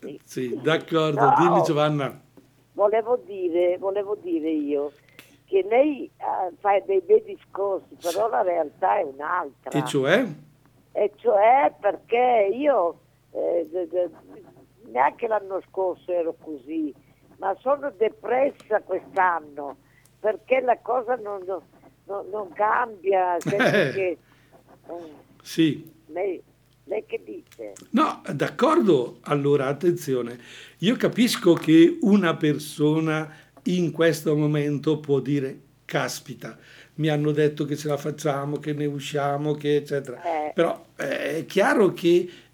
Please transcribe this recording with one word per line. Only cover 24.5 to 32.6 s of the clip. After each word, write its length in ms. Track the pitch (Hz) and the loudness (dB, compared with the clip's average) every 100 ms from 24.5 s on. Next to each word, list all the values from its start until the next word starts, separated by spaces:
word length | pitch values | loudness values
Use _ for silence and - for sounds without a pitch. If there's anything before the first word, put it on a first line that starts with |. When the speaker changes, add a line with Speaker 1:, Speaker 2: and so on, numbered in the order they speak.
| - _ - - | -20 _ -20 -16
Speaker 1:
eh, 240 | 170 160 147 _ _ | -16 -16 -20 _ _
Speaker 2:
Sì. 480 | - 160 160 123 - - - | -6 0 2 0 -10 -20 -12
Speaker 1:
lei, 340 | 165 196 160 - _ _ _ 143 | -6 -4 -6 -12 _ _ _ -8
lei 180 | 214 214 | -8 -8
che 160 | 226 | -10
dice? 500 | - 190 - - 107 - - | -10 -16 -16 -16 -16 -16 -2
Speaker 2:
No, 300 | 247 311 - - | 0 0 -2 -6
d'accordo. 840 | 147 143 - 262 320 208 143 120 - | -4 -4 0 2 4 4 4 0 -8
Allora, 440 | - 143 143 143 131 | -2 0 2 2 0
attenzione, 720 | 139 180 175 - 127 117 123 - - - - | -2 0 0 -2 -4 -4 -12 -18 -20 -20 -4
io 160 | 175 247 | 0 2
capisco 580 | 190 175 240 - 180 | 0 2 0 4 4
che 440 | 160 156 160 170 - | 4 6 8 8 6
una 340 | 196 202 170 156 | 4 6 4 2
persona 920 | 151 139 | 0 0